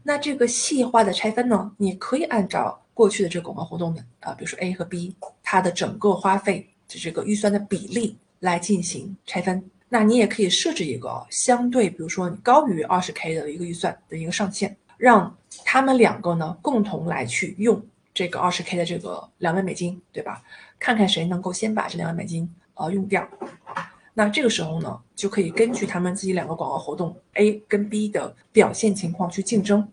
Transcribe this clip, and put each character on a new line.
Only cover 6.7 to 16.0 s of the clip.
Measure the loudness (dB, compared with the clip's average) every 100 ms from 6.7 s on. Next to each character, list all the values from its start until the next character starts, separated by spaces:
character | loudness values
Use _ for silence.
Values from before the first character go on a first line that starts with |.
| _ _
的 | -12
这 | -8
个 | -6 -2
预 | 0
算 | 2
的 | 0
比 | -2 -6 -2
例 | -2 -2 -6 _ _
来 | -2 0
进 | 2 0
行 | 0 -8 -10 -14 -8
拆 | -4
分。 | -2 -2 -6 _ _
那 | 4
你 | 6 6
也 | 4
可 | 2
以 | 2
设 | 2 0
置 | -2 -4
一 | -6
个 | -8 -10 -8
相 | -2 2 4 4
对， | 4 2
比 | 0
如 | -8
说 | -4 -4
你 | -2
高 | 6 6 6
于 | -2
二 | 0 0
十 | 0
K | -6 -4 -4
的 | -4
一 | -6
个 | -8
预 |
算 | -4 -4 -6 _
的 | -8
一 | -6
个 |
上 | -4 -4
限， | -2 -6 -6 _ _
让 | 6 6 4 -8 _ -8 0
他 | 2
们 | 4
两 | 6